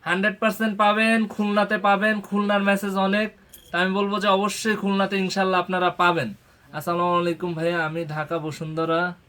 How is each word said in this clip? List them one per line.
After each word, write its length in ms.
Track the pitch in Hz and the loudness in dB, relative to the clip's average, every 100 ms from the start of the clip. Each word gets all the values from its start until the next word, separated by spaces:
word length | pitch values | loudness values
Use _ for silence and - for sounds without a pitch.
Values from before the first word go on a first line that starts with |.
হান্ড্রেড 340 | - 180 208 202 | -2 0 0 0
পার্সেন্ট 320 | 220 208 220 202 | -2 0 -4 2
পাবেন, 340 | 208 214 220 226 214 | 2 4 2 2 0
খুলনাতে 500 | - 208 208 202 214 202 | -2 0 2 2 2 2
পাবেন, 280 | 196 214 214 196 | 2 2 0 -2
খুলনার 360 | 202 202 202 196 | -2 2 2 2
মেসেজ 240 | 196 202 190 190 | 0 0 0 0
অনেক। 200 | 208 214 - - - - | 0 -2 -6 -20 -20 -8
তা 40 | 175 | -2
আমি 100 | 185 190 | 0 0
বলবো 160 | 202 202 | 0 0
যে 40 | 202 | 2
অবশ্যই 480 | 190 208 - 226 208 | 2 2 -2 -2 -2
খুলনাতে 400 | - 196 196 196 185 | 0 0 0 0 -2
ইনশাআল্লাহ 340 | 202 190 185 180 | 0 0 0 0
আপনারা 240 | 185 180 | 0 0
পাবেন। 400 | 175 180 165 123 98 _ _ _ 147 | 2 2 2 -2 -8 _ _ _ -10
আসসালামু 380 | 151 175 175 175 | -4 -2 2 2
আলাইকুম 280 | 175 165 180 165 | 0 -2 -4 -2
ভাইয়া, 220 | 165 175 156 | -2 0 -2
আমি 120 | 160 160 151 | -4 -6 -6
ঢাকা 220 | 151 165 156 | -4 -4 -4
বসুন্ধরা 560 | 143 156 160 165 165 180 175 | -8 -8 -4 0 0 0 -6